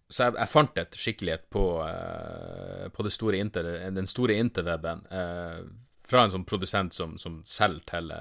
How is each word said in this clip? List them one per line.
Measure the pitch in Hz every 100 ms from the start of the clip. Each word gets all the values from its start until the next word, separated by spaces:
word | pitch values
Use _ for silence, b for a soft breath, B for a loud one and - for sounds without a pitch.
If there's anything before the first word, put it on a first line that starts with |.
| _
så | - 123
jeg, | 117
jeg | 117
fant | 151 147 -
et | 85
skikkelig | - - - 87
et | 80 -
på, | 107 92 85 78
eh, | 50 50 50 50 50 50 50 50 50 -
på | - 101
det | -
store | 110 95
inter-, | 104 90 85 85 92 95
den | 95
store | - 123 107
interweben, | 117 95 85 82 82 82 -
eh, | 92 87 87 87 82 87 104 123 _
fra | - 127 110
en | 92
sånn | 87
produsent | 101 92 101 90
som, | - 82 82
som | 90 80 -
selger | - 107 80 -
til, | 87 82 80